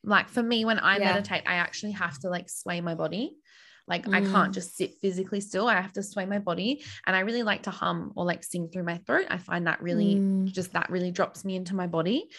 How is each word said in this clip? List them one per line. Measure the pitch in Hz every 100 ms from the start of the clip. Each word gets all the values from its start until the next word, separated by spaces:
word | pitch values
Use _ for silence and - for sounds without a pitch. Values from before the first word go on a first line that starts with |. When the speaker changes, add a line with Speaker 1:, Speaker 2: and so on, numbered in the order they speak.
Speaker 1:
Like, | 202 196 196
for | 240
me, | 233 233
when | 220 220
I | 180 202
Speaker 2:
Yeah. | 196
Speaker 1:
meditate, | 190 202 180 -
I | 180
actually | 170 - 214
have | 196 175 -
to, | 185
like, | 175 180
sway | - - 175
my | 170
body. | 165 156 180 285 - _ - - - -
Like, | 202 208
I | 190
can't | 196 190 185
Speaker 2:
Mm. |
Speaker 1:
just | 190 - -
sit | 180 -
physically | 196 180 190 202
still. | 202 190 233
I | 190
have | 190
to | 202
sway | 196 202 190
my | 202
body. | 190 170 214 294 - - -
And | 185
I |
really | 202 240
like | 214 190
to | 196
hum | 185 180 170 - -
or, | 175
like, | 165
sing | - 175 165
through | 185
my | 175 170
throat. | - 311 381
I | 175
find | - 175 170
that | -
really, | 175 175 202 196
Speaker 2:
Mm. | 196 190 190
Speaker 1:
just | 190 185
that | 170 -
really | 180 180
drops | 180 180 -
me | 190 185
into | 180
my | 190 175
body. | 165 170 269 453